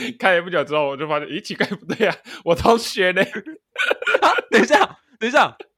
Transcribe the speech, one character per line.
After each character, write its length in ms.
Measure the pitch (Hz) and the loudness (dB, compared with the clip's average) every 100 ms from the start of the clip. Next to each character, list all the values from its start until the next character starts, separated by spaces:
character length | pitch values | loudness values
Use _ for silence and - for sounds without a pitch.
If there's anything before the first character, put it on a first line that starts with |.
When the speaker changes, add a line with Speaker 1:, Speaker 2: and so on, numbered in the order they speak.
| 247 - | -10 -2
Speaker 1:
开 180 | 190 175 | 2 2
了 60 | |
不 80 | 175 | 0
久 140 | 170 | -2
之 100 | 135 | 0
后， 140 | 151 143 | 0 -2
我 80 | 135 | -4
就 100 | 151 | -4
发 120 | 151 | -4
现， 80 | 147 | -4
咦， 140 | 156 | -10
奇 120 | - - | -6 -4
怪， 120 | - | -4
不 180 | 196 160 | -4 -8
对 220 | 147 208 | -2 -2
啊， 80 | - - - 160 | -2 -10 -6 -2
我 100 | 165 | 2
同 220 | - 226 | 2 2
学 340 | - 233 180 | 0 -2 0
呢？ 100 | 180 | 2
<laughs> 1000 | 190 214 311 320 _ - - - - - | -2 -4 -14 -18 _ -6 -4 -4 -2 2
Speaker 2:
啊， 80 | 302 427 - | 2 0 2
等 120 | - | 2
一 40 | - | 4
下， 320 | 294 381 - _ _ | 4 2 -4 _ _
等 100 | 226 | 0
一 20 | |
下， 240 | 277 170 - - | 2 2 -2 -20